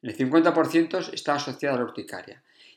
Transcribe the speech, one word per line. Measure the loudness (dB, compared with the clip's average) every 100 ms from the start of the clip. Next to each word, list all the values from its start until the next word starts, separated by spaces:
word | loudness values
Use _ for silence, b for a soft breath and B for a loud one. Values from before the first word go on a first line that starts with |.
El | -10
cincuenta | -2 2 4 4
por | 4 2
ciento | 2 2 -2
está | -4 -6 -2 -2
asociado | -2 -4 -2 -2
a |
la | -2
urticaria. | -6 -12 -12 -14 -20 b b b